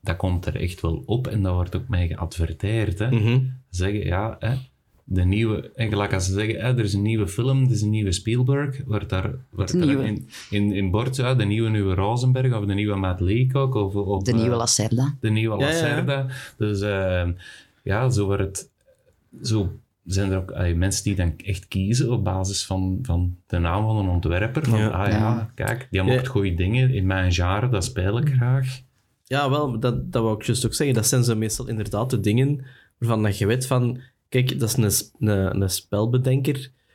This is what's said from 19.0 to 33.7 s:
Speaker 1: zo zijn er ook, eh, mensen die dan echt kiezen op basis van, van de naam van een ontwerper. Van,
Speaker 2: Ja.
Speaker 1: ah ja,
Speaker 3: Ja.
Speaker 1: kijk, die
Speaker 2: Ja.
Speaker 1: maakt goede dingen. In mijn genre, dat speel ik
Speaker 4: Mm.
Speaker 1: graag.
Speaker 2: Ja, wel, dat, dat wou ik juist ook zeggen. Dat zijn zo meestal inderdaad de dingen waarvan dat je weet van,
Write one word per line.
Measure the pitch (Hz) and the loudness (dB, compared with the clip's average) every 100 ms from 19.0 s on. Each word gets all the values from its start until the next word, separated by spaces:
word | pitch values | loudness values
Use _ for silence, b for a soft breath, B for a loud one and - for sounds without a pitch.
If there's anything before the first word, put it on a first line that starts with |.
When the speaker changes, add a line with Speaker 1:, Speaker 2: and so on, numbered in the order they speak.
| _ _ _ - | _ _ _ -10
Speaker 1:
zo | 120 110 90 - - _ 87 | -2 0 0 -4 -16 _ -4
zijn | 95 98 | -2 0
er | 95 | 0
ook, | 92 | -2
eh, | - 90 85 | -2 0 2
mensen | 95 - | 2 0
die | - 92 | -2 0
dan | 87 78 | 0 -2
echt | - 95 - | -6 -6 -4
kiezen | 98 95 120 113 | -2 0 2 2
op | 120 | 0
basis | 95 92 95 98 - | 0 -2 -2 -4 -4
van, | 95 95 92 | -2 0 -2
van | - 87 90 87 _ | 0 0 0 -2 _
de | 87 | -2
naam | 85 92 110 | 0 0 0
van | 110 | 0
een | 95 | 2
ontwerper. | 87 85 87 110 156 143 | 0 0 0 0 -2 2
Van, | 110 | 2
Speaker 2:
Ja. | 107 | 2
Speaker 1:
ah | 90 101 | 0 0
ja, | 107 | 2
Speaker 3:
Ja. | 107 113 110 - | 2 0 -4 -6
Speaker 1:
kijk, | 104 117 - | -4 -4 -4
die | 95 | 0
Speaker 2:
Ja. | 95 | 2
Speaker 1:
maakt | 127 127 | 2 0
goede | 107 98 | 0 0
dingen. | 85 92 123 131 | 0 0 2 2
In | 110 92 | 2 2
mijn | 95 92 | 2 2
genre, | 87 90 101 123 | 2 2 0 0
dat | 107 | 0
speel | - - 95 113 | -2 -2 0 2
ik | 151 | 2
Speaker 4:
Mm. | 131 | 2
Speaker 1:
graag. | 120 135 131 - - _ _ _ | 2 2 0 -6 -16 _ _ _
Speaker 2:
Ja, | _ 135 143 | _ -2 0
wel, | 147 147 110 | 0 0 0
dat, | 123 131 127 | 0 -2 -2
dat | 120 | 0
wou | 113 107 | 0 0
ik | |
juist | - 113 113 | 0 0 0
ook | |
zeggen. | - 147 110 | 0 0 2
Dat | 107 | 2
zijn | 127 | 2
zo | 117 110 | 2 2
meestal | 110 - 117 | -2 -4 -4
inderdaad | 110 104 104 127 | -4 -2 -2 0
de | 127 | 0
dingen | 104 113 135 143 B B B _ | 2 2 2 0 B B B _
waarvan | 117 110 | -2 2
dat | 107 98 | 0 2
je | 98 | 0
weet | 127 | 0
van, | 127 | 0